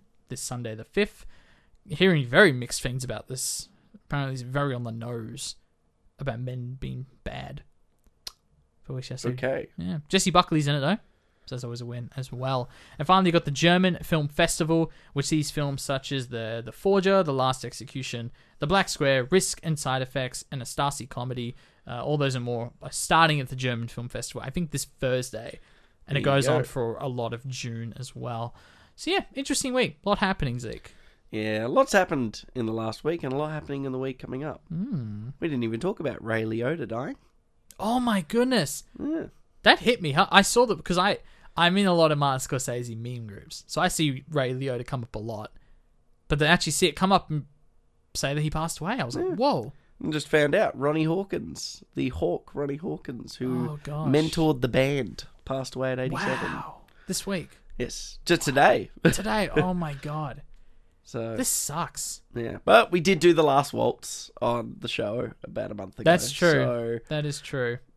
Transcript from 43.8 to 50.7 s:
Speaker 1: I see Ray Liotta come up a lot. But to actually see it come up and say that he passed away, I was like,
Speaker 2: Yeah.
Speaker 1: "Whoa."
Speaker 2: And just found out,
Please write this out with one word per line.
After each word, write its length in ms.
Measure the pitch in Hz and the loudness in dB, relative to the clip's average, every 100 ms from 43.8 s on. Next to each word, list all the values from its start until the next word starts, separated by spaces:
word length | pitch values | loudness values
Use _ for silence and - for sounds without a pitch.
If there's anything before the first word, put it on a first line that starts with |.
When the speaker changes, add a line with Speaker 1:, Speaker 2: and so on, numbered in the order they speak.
Speaker 1:
I 80 | 175 | 0
see 360 | - 151 131 151 | 2 0 0 -4
Ray 240 | 147 127 | -2 -2
Liotta 320 | 131 135 120 120 | -2 -4 -4 -4
come 160 | 135 | -6
up 120 | 117 | -6
a 40 | 110 | -8
lot. 320 | 110 107 107 - _ - _ _ _ _ - | -8 -8 -10 -16 _ -20 _ _ _ _ -2
But 100 | 151 | 2
to 80 | 151 | 6
actually 240 | 175 165 | 4 4
see 140 | - 175 | 2 0
it 80 | - | 2
come 160 | 190 | 4
up 180 | 190 - | 4 2
and 140 | 151 - _ _ _ _ _ _ | -6 -6 _ _ _ _ _ _
say 200 | - 139 | -6 -2
that 60 | 147 | -2
he 100 | 156 | -2
passed 300 | 156 160 - | -2 -4 -6
away, 180 | 170 262 | -6 -4
I 60 | |
was 100 | 123 120 | -4 -4
like, 100 | 370 | -4
Speaker 2:
Yeah. 60 | |
Speaker 1:
"Whoa." 380 | 220 277 170 113 - _ - | 0 2 2 -4 -14 _ -8
Speaker 2:
And 100 | - | -4
just 140 | 151 - | -4 2
found 260 | 156 147 | 4 6
out, 220 | 185 180 | 4 2